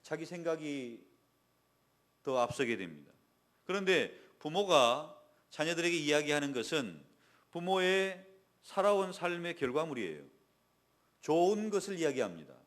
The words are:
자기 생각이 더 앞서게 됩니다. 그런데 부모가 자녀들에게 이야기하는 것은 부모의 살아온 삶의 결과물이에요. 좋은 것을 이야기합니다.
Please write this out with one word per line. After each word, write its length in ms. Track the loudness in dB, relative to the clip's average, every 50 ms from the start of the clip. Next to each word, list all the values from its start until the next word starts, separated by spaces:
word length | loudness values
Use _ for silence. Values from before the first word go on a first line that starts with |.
| _
자기 220 | -8 -8 -8 -8
생각이 760 | -10 -10 -6 -4 -4 -4 -2 -4 -6 -6 -6 -8 -10 -12 -16 -20 _ _ _ _ _ _ _ _ _ _ _ _ _ _ _ _ _ _ _ _ _ _ _ _
더 160 | -2 0 0
앞서게 360 | 0 0 0 -2 -2 -2 0
됩니다. 380 | -4 -4 -10 -12 -16 -20 -20 -20 _ _ _ _ _ _ _ _ _ _
그런데 560 | -6 -4 -2 2 4 4 4 2 0 -4 -14 -20 -20 _ _
부모가 800 | -10 -4 -2 -2 2 6 6 8 8 6 4 2 -2 -10 -16 -20 -20 _ _ _ _ _
자녀들에게 460 | -4 -4 -2 -2 0 0 0 0 0
이야기하는 560 | 0 2 2 2 2 2 2 0 0 0 -2
것은 500 | -4 -4 -4 -2 -2 -2 -2 -2 -8 -12 -18 _ _ _ _ _ _ _ _ _
부모의 760 | -12 -8 -2 0 0 2 2 2 2 2 2 0 -4 -10 -16 -20 -20 -20 _ _ _ _ _
살아온 500 | -8 -2 2 4 4 4 4 2 0 -4
삶의 420 | -4 -2 -2 -2 -2 -4 -6 -4
결과물이에요. 680 | -2 -2 0 0 0 -2 -2 -4 -4 -4 -6 -6 -10 -12 -18 _ _ _ _ _ _ _ _ _ _ _ _ _ _ _ _ _ _
좋은 480 | -2 0 2 4 4 4 2 0 -2 -2
것을 280 | -2 -2 -4 -4 -4 -2
이야기합니다. 540 | 0 0 0 0 -2 -4 -4 -10 -16 -18 -20 -20 _